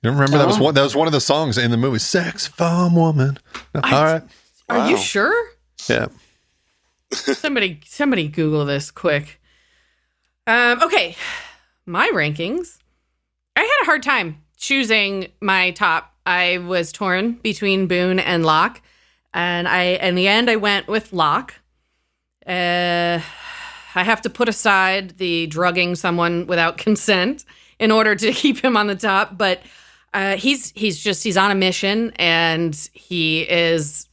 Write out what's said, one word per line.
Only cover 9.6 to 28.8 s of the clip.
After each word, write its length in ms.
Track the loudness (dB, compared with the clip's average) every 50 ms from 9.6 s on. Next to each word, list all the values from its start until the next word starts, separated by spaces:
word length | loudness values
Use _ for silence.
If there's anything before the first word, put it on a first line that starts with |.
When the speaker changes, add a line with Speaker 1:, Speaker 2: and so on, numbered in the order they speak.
| _ _ _ _ _ _ _ _ _ _ _ _ _ _ _ _ _
Speaker 3:
Um, 360 | 0 2 2 4 2 2 2 0
okay, 340 | 2 2 0 0 0 -6 -12 -12 -12 -12 -12 -14 -18 -20 _ _ _ _ _ _
my 220 | -8 -2 0 0 2 2
rankings. 680 | 0 0 0 -2 -4 -4 -4 -4 -6 -8 -10 -14 _ _ _ _ _ _ _ _ _ _ _ _ _ _ _ _
I 40 | -2
had 220 | 0 2 2 0 2
a 40 |
hard 160 | 2 0 0 2
time 400 | 0 0 0 -2 -4 -8 -12 _ _ _ _
choosing 720 | -4 -2 0 0 2 2 2 2 2 0 -2 -6 -8 -10 _ _
my 300 | -2 0 2 2 2 0
top. 420 | 0 0 0 0 0 0 -4 -8 _ _ _
I 320 | -2 0 0 2 0 0 -2
was 340 | -2 -2 -2 -2 -2 -4 -6
torn 420 | -6 -2 -2 0 0 0 -2 -4
between 520 | -4 -6 -6 -4 -2 -2 0 0 0 0
Boone 320 | 0 0 0 0 0 0 0
and 260 | 0 0 0 2 2
Locke, 380 | 2 4 4 2 0 -2 -8 _ _ _ _ _ _ _ _ _ _ _
and 360 | -6 -4 -2 -2 -2 -2 0
I, 140 | 0 0 2 0 0 0 0
in 140 | -2 0
the 100 | 0 2 2
end, 220 | 2 2 2 2
I 60 | 0
went 300 | 2 2 0 0 0 -2 -2
with 240 | -4 -4 -4 -4 -2
Locke. 420 | 0 2 2 2 0 -4 -8 -18 -20 _ _ _ _ _ _ _ _ _ _ _ _ _ _ _ _ _
Uh, 760 | -6 -4 -2 0 0 0 0 0 0 0 0 0 0 -2 -2 -4 -8 -16 -18 -18 -18 -18 -16 -18 -18 -18 -20 -20 -6 -2
I 60 | -2 2
have 180 | 2 0 0 0
to 80 | -8
put 180 | -2 -2 -2 -2
aside 680 | 0 0 2 2 4 4 4 2 0 -2 -4 -8 -10 -6
the 280 | -4 -2 -2 -2 -4
drugging 480 | -4 -4 0 0 0 2 0 -2 -2 -2
someone 520 | -4 -2 -2 0 0 0 0 0 -2 -2
without 300 | -2 0 0 0 0 -2 -2
consent 680 | 0 0 0 0 2 0 2 2 2 -2 -4 -6 -12 _ -20 _ _ _ _ _
in 120 | 2 2
order 240 | 4 4 4 2 0
to 160 | 0 0 -2 -2
<laughs> 0 |
keep 260 | 0 0 0 0 2 0
him 140 | 2 2
on 100 | 2